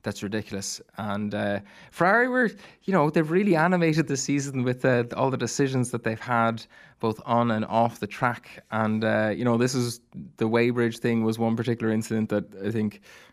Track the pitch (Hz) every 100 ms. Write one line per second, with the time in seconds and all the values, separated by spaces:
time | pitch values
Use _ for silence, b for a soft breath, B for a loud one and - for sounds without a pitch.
0 | - 101 101 107 104 98 98 - - -
1 | 107 101 104 104 104 101 B B B -
2 | 170 220 254 254 226 B B B - 190
3 | 147 160 156 175 208 165 165 180 165 156
4 | 143 139 - 143 139 135 123 127 131 120
5 | 120 101 131 127 120 - 139 131 120 120
6 | - 110 - 120 113 113 - B B _
7 | 113 107 - 117 120 110 107 110 117 -
8 | 104 - 123 117 - - - 110 110 107
9 | 110 110 107 92 123 117 127 131 120 117
10 | _ - - - 113 117 120 120 117 113
11 | 120 117 110 110 113 113 120 117 113 110
12 | 113 110 107 104 95 95 101 113 107 -
13 | B B B